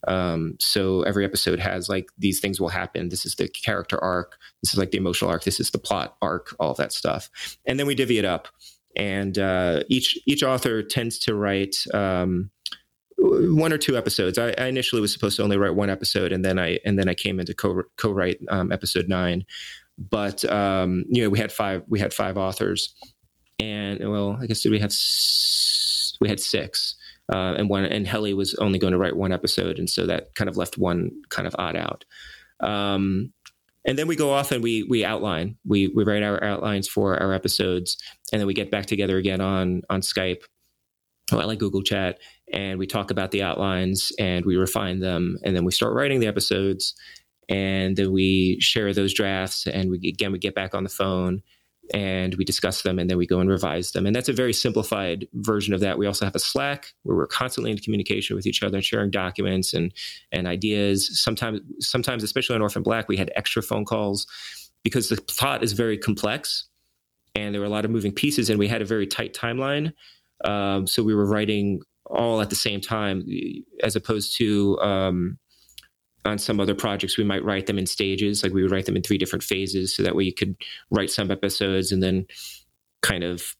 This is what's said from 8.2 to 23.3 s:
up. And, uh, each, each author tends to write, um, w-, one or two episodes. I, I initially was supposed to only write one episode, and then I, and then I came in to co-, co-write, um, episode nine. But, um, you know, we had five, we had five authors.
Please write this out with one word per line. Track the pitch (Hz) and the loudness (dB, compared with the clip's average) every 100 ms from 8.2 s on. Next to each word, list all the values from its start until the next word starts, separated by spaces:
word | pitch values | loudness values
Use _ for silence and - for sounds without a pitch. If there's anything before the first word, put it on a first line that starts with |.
up. | 98 85 - _ - - _ - | 2 0 -4 _ -20 -20 _ -4
And, | 101 98 98 95 | -2 -2 -2 0
uh, | 95 92 90 82 - | 2 2 2 2 2
each, | 127 - - - | 0 2 -2 0
each | 143 | 2
author | 135 127 127 110 | 2 2 2 -2
tends | 107 - 117 - | -2 -2 -2 -2
to | - 104 | -2 0
write, | 101 98 98 - - | 2 2 0 -2 -2
um, | 101 98 92 90 90 101 _ - - _ _ _ - | 0 2 2 2 0 -2 _ -12 -12 _ _ _ 2
w-, | 381 392 165 | 4 6 6
one | 156 160 | 4 4
or | 151 | 2
two | - 127 | 2 2
episodes. | 113 - 113 - | 0 0 2 2
I, | 117 - | 0 0
I | 127 | 0
initially | 131 127 120 | 0 0 2
was | 104 | 2
supposed | - 101 - | 0 0 2
to | |
only | 101 98 | 2 4
write | 101 90 | 2 2
one | 101 | 0
episode, | 95 - - 92 | 0 0 0 0
and | 92 | 0
then | 95 92 | 2 2
I, | 85 87 | 2 0
and | - 101 | 2 2
then | 92 | 2
I | |
came | 87 101 95 | 0 -2 -2
in | 87 | -4
to | |
co-, | - 98 92 - - | -2 0 0 -4 -2
co-write, | 113 98 90 87 - | 0 2 0 0 -2
um, | 98 90 | -2 0
episode | 90 95 - 87 | -2 -2 -2 0
nine. | 92 90 87 95 - - - _ - | 0 2 0 -4 -12 -16 -18 _ -16
But, | 95 107 101 98 - | -4 -2 -2 -2 0
um, | 104 101 95 90 92 - | 2 2 2 2 0 2
you | 123 | 2
know, | 110 | 4
we | 101 | 2
had | 104 | 0
five, | - 104 92 - | -2 -2 -2 -2
we | 104 | 0
had | 101 | 0
five | - 101 95 | 0 -2 0
authors. | 95 92 98 92 - _ - _ _ | -2 0 -2 0 -4 _ -20 _ _